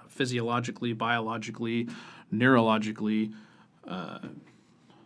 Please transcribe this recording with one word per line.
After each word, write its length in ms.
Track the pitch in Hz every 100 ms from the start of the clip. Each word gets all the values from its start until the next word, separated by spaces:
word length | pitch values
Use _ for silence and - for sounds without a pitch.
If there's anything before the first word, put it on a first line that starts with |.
| -
physiologically, 840 | - 131 123 117 120 120 110 120
biologically, 960 | 110 117 120 110 113 113 110 117 117 120 - - - -
neurologically, 1040 | 107 127 127 113 110 107 107 107 107 110 - - - - _ -
uh, 320 | 92 85 - - - - - _ _ _ -